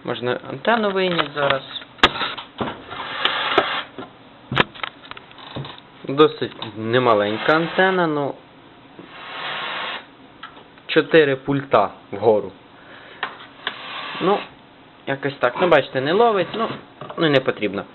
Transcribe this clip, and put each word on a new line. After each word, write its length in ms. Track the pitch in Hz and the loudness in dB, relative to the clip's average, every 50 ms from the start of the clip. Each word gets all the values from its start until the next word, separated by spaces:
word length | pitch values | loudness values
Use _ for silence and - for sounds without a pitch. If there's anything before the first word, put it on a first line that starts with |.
| _ | _
Можна 360 | - 123 113 117 123 123 - - - | -8 -8 -4 -2 -4 -4 -4 -6 -10
антенну 400 | 131 135 - - 226 240 214 202 | -12 -4 0 0 2 2 2 0
вийняти 400 | 190 190 185 185 170 165 156 143 143 | 0 0 0 0 0 -2 -4 -4 -2
зараз. 260 | 147 143 139 139 135 - - - - - - - - - - - - - - - - - - - - - - - - - - - - - - - - - - - - - - - - - - - - - - - - - - - - - - - - - - - - - - - - - - - - - - - - - - - - - - - 135 135 - - - - - - - - | -2 0 0 0 -2 -2 -10 -16 -16 -16 -16 -2 0 0 0 2 0 -6 -6 -6 -10 -14 -18 -8 -8 -6 -6 -6 -12 -14 -16 -14 -12 -10 -10 -8 -8 -6 -6 -4 -4 -4 0 0 0 0 0 -6 -6 -8 -10 -14 -14 -16 -16 -18 -20 -20 -20 -20 -20 -12 -6 -2 -2 -2 -2 -2 -12 -12 -12 -12 -18 -20 -18 -18 -18 -20 -20 -20 -20 -20 -12 -12 -10 -10 -10 -14 -18 -20 -20 -20 -14 -8
Досить 760 | - 135 143 156 147 151 - 127 110 - - - 113 107 | -6 4 6 6 6 6 -2 -6 -6 -6 -10 -14 -12 -10
немаленька 800 | 110 110 113 117 127 127 120 113 104 104 104 107 110 - - 156 | -6 -4 2 2 4 6 6 6 6 4 2 0 0 2 2 2
антенна, 520 | 160 170 160 - - 185 190 190 185 175 | 2 2 0 2 2 2 4 4 2 2
ну, 280 | 165 151 143 143 165 - - - - - - - - - - - - - - - - - - - - - - - - - - - - - - - - - - - - - - - - - - - - - - - - - - - | 2 0 -2 -2 -4 -6 -8 -16 -20 -20 -20 -20 -20 -20 -20 -20 -20 -20 -20 -20 -20 -18 -18 -16 -14 -12 -10 -8 -8 -8 -8 -8 -8 -8 -8 -8 -8 -10 -12 -14 -16 -20 -20 -20 -20 -20 -20 -20 -20 -20 -20 -20 -20 -20 -20 -10
чотири 480 | - - 160 151 147 - 160 151 143 135 | 0 0 0 2 6 6 6 6 6 2
пульта 540 | 131 - - 143 139 131 - - 113 98 95 - - - - | -2 0 -2 -2 -2 0 4 4 4 4 4 -2 -12 -14 -12
вгору. 400 | - 98 101 117 107 104 98 95 90 - - - - - - - - - - - - - - - - - - - - - - - - - - - - - - - - - | -8 2 4 4 4 4 2 -4 -12 -16 -20 -20 -20 -20 -20 -20 -20 -20 -20 -20 -12 -12 -12 -12 -12 -16 -20 -20 -20 -12 -10 -10 -10 -10 -12 -12 -12 -10 -10 -10 -6 -2
Ну, 180 | 151 180 208 - - - - - - - - - - - - - - | 0 2 2 0 -2 -10 -18 -20 -20 -20 -20 -20 -20 -20 -20 -14 -6
якось 280 | - 139 139 - 139 135 - | -6 -4 -2 -2 -6 -2 0
так. 140 | - 123 - - | 0 0 2 2
Ну, 60 | 185 | 4
бачите, 340 | 180 165 143 131 - - 135 | 6 6 6 4 4 -2 -2
не 120 | 131 143 170 | 0 2 4
ловить, 340 | 208 240 233 214 196 170 - - | 6 6 6 4 2 0 -2 -2
ну, 160 | 208 226 214 139 - - - - - - - - | -4 -4 -4 -4 -8 -12 -18 -18 -18 -16 -14 -4
ну, 120 | - 165 156 | 0 2 4
не 100 | 143 135 | 4 4
потрібно. 440 | 135 131 120 - 107 101 92 101 90 - | 2 2 -2 -2 -4 -2 -2 -4 -8 -8